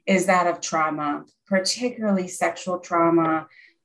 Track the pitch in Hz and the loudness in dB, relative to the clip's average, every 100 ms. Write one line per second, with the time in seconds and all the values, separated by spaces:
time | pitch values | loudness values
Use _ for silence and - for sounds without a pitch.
0 | - 190 180 180 175 170 - 160 156 151 | 0 2 4 2 2 -2 -2 -2 -2 -2
1 | 147 147 - _ - 190 185 226 247 240 | -4 -4 -8 _ -2 -2 0 -4 -4 -4
2 | 214 190 180 - 170 170 - 180 - 170 | 0 0 -2 -4 -4 -4 -6 -6 -2 2
3 | 165 170 160 160 156 _ - _ | 4 4 2 0 -4 _ -20 _